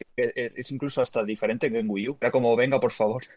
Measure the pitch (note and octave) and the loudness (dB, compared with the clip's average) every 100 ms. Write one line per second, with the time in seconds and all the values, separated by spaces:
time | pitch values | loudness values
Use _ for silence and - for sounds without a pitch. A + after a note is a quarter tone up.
0 | - - A#2+ B2+ A#2+ B2 B2 C3+ C#3+ - | -8 -2 -2 -2 -6 -8 -10 -6 -2 0
1 | B2 A#2+ G#2 A2 G#2+ A#2 C#3+ A2+ G#2+ G2 | 0 0 -2 -2 -2 0 0 0 -2 -2
2 | A#2 C#3+ B2 C3 A#2+ A#2 C3 C3+ A#2+ - | -4 -2 0 2 4 4 4 2 0 2
3 | G#2+ B2 - | 0 0 -8